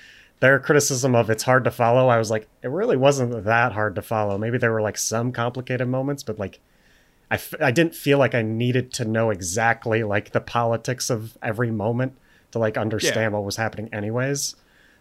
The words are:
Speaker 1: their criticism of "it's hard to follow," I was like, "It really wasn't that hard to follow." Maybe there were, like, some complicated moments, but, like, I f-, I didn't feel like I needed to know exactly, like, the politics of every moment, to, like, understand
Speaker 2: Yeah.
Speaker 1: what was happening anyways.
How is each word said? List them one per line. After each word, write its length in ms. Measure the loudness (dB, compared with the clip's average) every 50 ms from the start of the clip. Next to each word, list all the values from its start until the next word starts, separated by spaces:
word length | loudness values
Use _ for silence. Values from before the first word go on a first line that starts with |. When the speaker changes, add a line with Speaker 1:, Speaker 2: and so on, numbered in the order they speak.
| -20 -20 -20 -20 -20 _ _ 2
Speaker 1:
their 200 | 4 4 4 4
criticism 560 | 4 4 4 4 4 2 0 0 2 4 4
of 140 | 4 4 4
"it's 140 | 0 0 2
hard 200 | 4 4 4 4
to 60 | 2
follow," 360 | 0 0 2 4 4 4 4 4
I 80 | 4 2
was 140 | 2 0
like, 160 | -2 -4 -4 -8 _ _ -8
"It 60 | -6
really 280 | -4 -2 0 0 2 4
wasn't 480 | 4 4 4 4 2 -2 -2 -2 0
that 260 | 2 2 4 4 2 0
hard 220 | 0 -2 -2 -2
to 60 | -4
follow." 360 | -6 -2 -2 0 0 0 -2 -2
Maybe 200 | -2 -2 -2 0
there 140 | 0 0 0
were, 80 | 0
like, 160 | -2 -2 -2 -4
some 340 | -4 -4 -2 -2 -2 -2
complicated 560 | -2 -2 -4 -4 -4 -6 -6 -6 -4 -4 -2 -2
moments, 360 | -2 -2 -2 -4 -6 -6 -8
but, 160 | -10 -8 -6
like, 200 | -6 -8 -10 -12 _ _ _ _ _ _ _ _ _ _ _ _ _ -4
I 60 | -4
f-, 180 | -4 -4 -6 -6 -2
I 100 | 0 2
didn't 220 | 4 2 2 0 0
feel 220 | -4 0 2 4 4
like 160 | 4 2 2
I 80 | 0
needed 520 | -2 -2 -2 -2 0 0 0 0 -2 -4 -6
to 120 | -6 -4
know 240 | -2 0 0 0 0
exactly, 760 | -2 -4 -6 -6 -2 0 2 2 2 0 0 -2 0 0 0
like, 280 | 0 -2 -2 -2 -2
the 80 | -4 -4
politics 680 | -4 -2 -2 0 0 0 0 -2 -2 -6 -6 -4 -4 -4
of 280 | -4 -4 -6 -8 -12 -10 -6
every 260 | -6 -4 -2 -2 -2
moment, 420 | -2 -2 -2 -2 0 0 -2 -4 -6 _ _ _ _ _ _ _
to, 80 | -4 -2
like, 180 | -2 0 0 0
understand 540 | -2 -2 -2 -2 -2 0 0 0 0 0 -2
Speaker 2:
Yeah. 40 | -4
Speaker 1:
what 60 | -4
was 120 | -4 -4 -4
happening 320 | -4 -6 -6 -8 -12 -10 -8
anyways. 600 | -6 -6 -4 -4 -2 -2 -2 -4 -4 -6 -8 -10 _ _ _ _ _ _ _ _ _